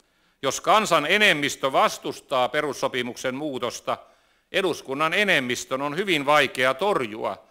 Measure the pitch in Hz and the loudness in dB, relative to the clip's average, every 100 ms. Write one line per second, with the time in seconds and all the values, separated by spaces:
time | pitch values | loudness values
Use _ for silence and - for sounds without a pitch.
0 | _ _ _ _ 139 - - 208 208 165 | _ _ _ _ -4 -2 2 2 4 2
1 | 147 202 208 156 143 - 139 151 202 - | 2 4 4 4 0 -2 0 2 2 0
2 | 151 - - 131 123 151 147 123 131 123 | -8 -10 -4 0 0 0 -2 -4 -4 -4
3 | 120 110 135 127 151 127 120 - - 117 | -6 -6 -6 -6 -6 -6 -6 -6 -6 -6
4 | - _ _ _ _ 175 190 131 - 135 | -8 _ _ _ _ -2 -2 -4 -6 -2
5 | 160 180 202 160 123 123 - 131 143 147 | 0 0 2 2 2 -4 -4 -4 -4 -4
6 | 208 160 139 151 131 131 127 135 202 175 | -2 0 4 4 4 2 0 2 0 0
7 | 113 110 120 98 _ | -2 -6 -6 -8 _